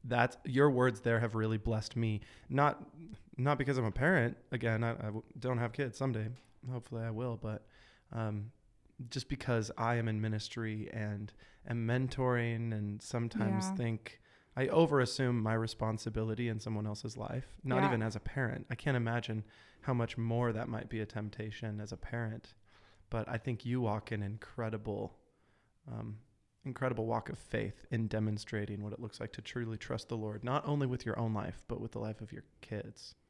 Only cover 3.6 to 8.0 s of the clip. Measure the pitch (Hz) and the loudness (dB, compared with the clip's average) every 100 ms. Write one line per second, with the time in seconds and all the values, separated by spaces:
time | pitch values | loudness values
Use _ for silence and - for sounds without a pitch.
3.6 | 135 131 113 - 147 180 120 - - 123 | 2 2 2 2 4 6 4 0 -6 0
4.6 | 113 110 117 117 107 107 - - 123 123 | 2 2 0 -2 -4 -6 -8 -6 -2 0
5.6 | 117 113 135 - 135 113 110 123 - - | 0 0 -4 0 -2 0 -4 -6 -16 -12
6.6 | 127 127 - 117 113 110 123 113 107 107 | -8 -8 -6 -6 -4 -2 -4 -4 -4 -6
7.6 | - - - - | -10 -20 -20 -20